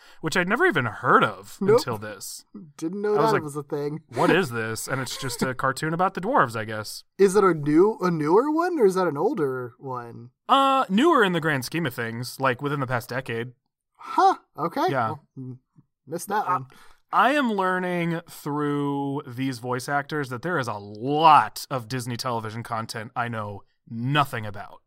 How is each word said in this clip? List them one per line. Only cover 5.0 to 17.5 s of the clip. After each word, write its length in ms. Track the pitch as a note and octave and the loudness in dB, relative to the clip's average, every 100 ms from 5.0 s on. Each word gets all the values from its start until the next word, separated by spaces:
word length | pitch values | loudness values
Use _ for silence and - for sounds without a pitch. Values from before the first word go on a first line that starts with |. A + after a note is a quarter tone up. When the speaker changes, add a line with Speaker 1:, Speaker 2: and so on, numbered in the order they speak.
| B2+ - | -6 -8
Speaker 1:
just 220 | C3 - | -8 -4
a 100 | C3+ B2 | -4 -2
Speaker 2:
<laughs> 80 | |
Speaker 1:
cartoon 300 | C3+ B2+ D#3 | -2 -2 -2
about 220 | E3 F#3 F#3 | 0 0 -2
the 60 | |
dwarves, 340 | F#3 C#4 C3 A2+ | 0 2 2 -2
I 100 | A2 | -6
guess. 380 | G#2+ G#2+ - - - | -6 -8 -12 -8 4
Speaker 2:
Is 160 | G3 G3 | 4 6
it 80 | |
a 100 | F#3+ | 4
new, 460 | D#3+ D3 D3+ G#3 A3 | 4 4 6 6 4
a 80 | F3+ | 0
newer 400 | E3 D3 G3 D4 | 0 4 4 4
one, 280 | D#4 F4+ E4 | 2 0 4
or 80 | G3+ | 4
is 80 | F#3 | 4
that 100 | F3+ | 0
an 120 | C#3+ | 0
older 560 | G3+ B3+ C#3 C3 B2 - | 0 0 0 -2 -8 -12
one? 540 | C#3 B2 A#2 A#2 A#2+ _ - | -10 -10 -10 -14 -18 _ 2
Speaker 1:
Uh, 360 | C4+ C4+ C4+ B3 | 4 4 2 2
newer 340 | F#3+ E4 D4 | 4 4 6
in 100 | G3 | 4
the 80 | E3+ | 2
grand 220 | D#3 C#3 | 0 -2
scheme 220 | B2 D#3+ D#3 | -2 -4 -4
of 80 | |
things, 460 | B2 A2+ A2+ B2+ - | -4 -6 -6 -8 -2
like, 200 | C3 A#2+ | -2 0
within 200 | C#3+ D3 | -2 -4
the 80 | B2+ | -2
past 220 | B2 - | -4 -4
decade. 420 | B2 C3 A#2 B2 - _ _ _ _ | -8 -6 -6 -8 -12 _ _ _ _
Speaker 2:
Huh. 400 | - - F#4+ D#4 _ - | -6 2 4 2 _ -8
Okay. 300 | E3 - F4 | -6 -2 0
Speaker 1:
Yeah. 200 | C3+ A2 | 0 -2
Speaker 2:
Well, 140 | D3 _ - | -4 _ -16
m-, 220 | B2+ B2+ _ _ _ _ C3+ | -14 -16 _ _ _ _ -12
missed 200 | E3+ - | -10 -4
that 180 | G#3 F#3+ | -2 0
Speaker 1:
I, 60 | |
Speaker 2:
one. 120 | F3+ C3 - - - _ E3+ | -2 -4 -18 -20 -20 _ 2
Speaker 1:
I 180 | A3 | 4
am 200 | D4 B3 | 4 0